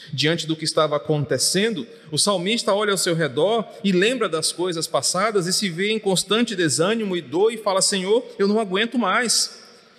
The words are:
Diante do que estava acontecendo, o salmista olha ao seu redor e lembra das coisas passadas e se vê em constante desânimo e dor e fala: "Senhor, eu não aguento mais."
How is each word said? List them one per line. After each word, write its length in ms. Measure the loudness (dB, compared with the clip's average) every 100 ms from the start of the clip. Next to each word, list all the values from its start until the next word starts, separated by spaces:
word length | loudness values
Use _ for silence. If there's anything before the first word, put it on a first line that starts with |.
| -8
Diante 340 | -2 0 0 -2
do 80 |
que 100 | -4
estava 320 | -2 0 2 0
acontecendo, 880 | 0 0 0 0 0 2 0 -2 -8 -14 -6
o 60 | 0
salmista 540 | 0 0 0 -2 0
olha 200 | 0 2
ao 40 | 0
seu 160 | 0
redor 540 | 0 0 2 2 2 -2 -4
e 80 | 0
lembra 380 | 2 2 2 -2
das 240 | -2 -2
coisas 340 | -2 -4 -4 -2
passadas 640 | -2 0 0 0 0 0
e 40 |
se 160 | -2 -2
vê 220 | -2 -2
em 80 | -2
constante 560 | 0 0 2 2 2
desânimo 640 | 0 0 2 2 0 -2 -4
e 40 |
dor 320 | -2 2 2
e 40 | 2
fala: 260 | 0 2
"Senhor, 420 | 2 0 2 2 0 0
eu 80 | 2
não 140 | 2
aguento 360 | 0 0 0 0
mais." 640 | 2 2 2 0 -2 -8 -20 -20 -20